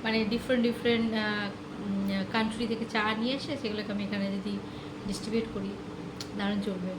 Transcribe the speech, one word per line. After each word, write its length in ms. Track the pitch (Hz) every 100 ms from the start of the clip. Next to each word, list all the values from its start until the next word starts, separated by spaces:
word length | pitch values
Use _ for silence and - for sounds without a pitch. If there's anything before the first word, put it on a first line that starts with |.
মানে, 200 | 226 220
ডিফারেন্ট, 380 | 214 233 - 247
ডিফারেন্ট, 520 | 233 226 240 233 226
আহ, 80 | 220 214 208 202 202 - -
উম, 400 | 202 196 196 196 190
কান্ট্রি 340 | 226 220 - 233
থেকে 180 | 226 226
চা 220 | 226 214 220
নিয়ে 140 | 233
এসে 220 | 269 - 285
সেগুলোকে 300 | 220 208 208
আমি 120 | 202
এখানে 220 | 196 202 196 196
যদি 220 | 214 202 - - - - 196
ডিস্ট্রিবিউট 380 | 196 - 226 226
করি, 160 | 202 196 202 - - - - - 202
দারুণ 220 | 202 208
চলবে। 320 | 190 92 90